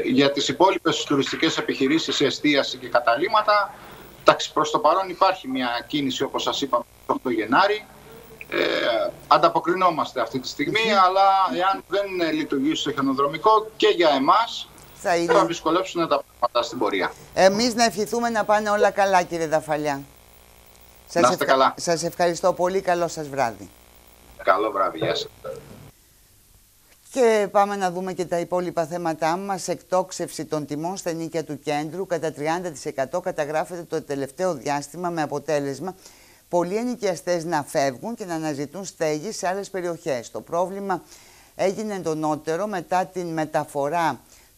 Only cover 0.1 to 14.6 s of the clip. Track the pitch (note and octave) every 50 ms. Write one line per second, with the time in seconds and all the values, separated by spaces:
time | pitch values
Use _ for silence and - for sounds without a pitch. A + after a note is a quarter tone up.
0.1 | C3 C3 C#3+ C#3 C#3 C#3 - - B2+ - F3 G3 F#3 F3 - D#3+ - - - -
1.1 | D3 C3+ B2+ - - B2+ D#3+ D#3+ D#3 - D3+ - B2 - C3+ C3 D3+ E3 - -
2.1 | C3+ - D3 B2+ B2 - - D3+ D3 C3+ B2+ - - B2+ B2+ B2 - A#2+ - A#2
3.1 | A#2 B2+ E3+ G#3 G#3 G#3+ G#3+ G#3+ G#3 G#3 G3 - - - - - - - - -
4.1 | - - - - - - - - - D3+ D3+ D3+ - D3+ D3 D3+ E3+ F#3+ F#3+ F#3
5.1 | E3+ - F#3+ F#3+ F#3 - - C3 C3 C3 B2+ A#2+ A#2+ A#2+ A#2+ - - D3+ C#3 C3
6.1 | B2+ - C#3 B2+ - B2 - B2 A#2 - C#3 C3 - A#2+ - - - - - -
7.1 | - C#3+ - C3 A#2 G#2+ G#2 G#2+ C3 E3 G3 G3+ G#3 G#3+ G#3+ - - - - -
8.1 | - - - - - - - - - - - - - - - - - - - -
9.1 | - - - - D3 D#3 E3 E3 - E3 - E3+ F3+ F#3+ F#3 F3+ E3 C#3+ B2 -
10.1 | - C3 A2+ - - B2+ B2+ - - - D3 - G3+ A3 A3+ A3 G#3 G3 F#3 F3+
11.1 | F#3+ G3 G3 G3 F#3+ F#3+ F#3 F3 D#3+ E3+ F3+ G3 F#3+ F#3 - - E3+ G3 G3+ G3
12.1 | F#3 F3+ E3+ D#3+ D3+ D#3 D3 - D3 C3+ C3 D#3 D3+ - - D3 - C#3+ C3+ C3+
13.1 | C3 C3 C#3+ C#3+ D#3 D#3+ - G#3+ A3 G#3+ G#3+ - - - G#3+ G#3+ G3 E3+ E3+ D#3
14.1 | C#3 C3+ C3+ D#3 F#3 G#3+ A#3 A#3 - -